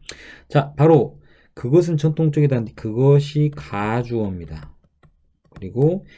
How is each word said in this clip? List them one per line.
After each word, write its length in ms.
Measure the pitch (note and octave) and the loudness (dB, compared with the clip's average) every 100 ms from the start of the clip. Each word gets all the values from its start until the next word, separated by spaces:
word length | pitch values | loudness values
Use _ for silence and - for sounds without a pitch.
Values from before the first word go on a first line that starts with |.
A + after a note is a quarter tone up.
| - - - - - | -20 -20 -20 -20 -4
자, 240 | C#3+ C#3+ - | -2 -2 2
바로 440 | D#3+ D#3 G#2 - _ _ _ | 4 4 2 -6 _ _ _
그것은 420 | - B2 E3 E3+ D#3 | -12 0 2 2 0
전통적이다. 680 | D#3+ D#3 D#3+ D3+ D3 B2+ G#2+ - | -2 0 0 2 0 0 -6 -10
그것이 760 | A2+ A2 C#3 C#3+ D3 D3 D3+ | -8 0 4 4 2 -2 -2
가주어입니다. 1160 | D3 - G2+ G#2 A#2+ A#2+ A#2 G#2 F2+ D#2+ D#2 D2 - _ _ _ _ _ _ _ | -4 -10 -6 -2 -2 -4 -4 -4 -6 -12 -16 -16 -20 _ _ _ _ _ _ _
그리고 560 | - F#2+ A2 D3 F#3+ - | -16 -10 -2 0 -2 -8